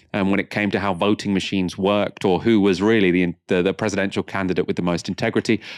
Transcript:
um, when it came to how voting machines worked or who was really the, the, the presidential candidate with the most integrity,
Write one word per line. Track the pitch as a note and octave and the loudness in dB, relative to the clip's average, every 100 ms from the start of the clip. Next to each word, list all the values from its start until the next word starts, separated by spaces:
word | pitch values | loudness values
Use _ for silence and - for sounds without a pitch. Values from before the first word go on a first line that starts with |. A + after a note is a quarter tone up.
| _ | _
um, | G#2 F#2+ | -2 0
when | G2 | 0
it | F2 | -2
came | - G#2 | -2 0
to | G2 | 0
how | G2 | -2
voting | F2+ G2+ G#2 G2+ | 0 0 0 0
machines | F#2+ - G2 F2+ F2+ | -2 0 -2 -2 0
worked | F#2+ G#2 G2+ - | 0 2 0 -2
or | G#2 F2 | 0 2
who | A#2 A2 | 4 4
was | G2 F2 | 4 2
really | G2+ A2+ F#2+ | 2 4 4
the, | F2 F2 E2+ - | 4 2 -2 -2
the, | F#2 | 0
the | F2+ | 0
presidential | F#2 A2 G2 G2 G2+ | 0 -2 -2 -2 -4
candidate | F2+ G2 F#2 F2 F2+ | -6 -4 -2 -2 -2
with | F#2+ | -2
the | |
most | F2 E2+ - | -2 -2 -4
integrity, | F#2 A2+ - - - - | -4 -2 -2 0 -2 -4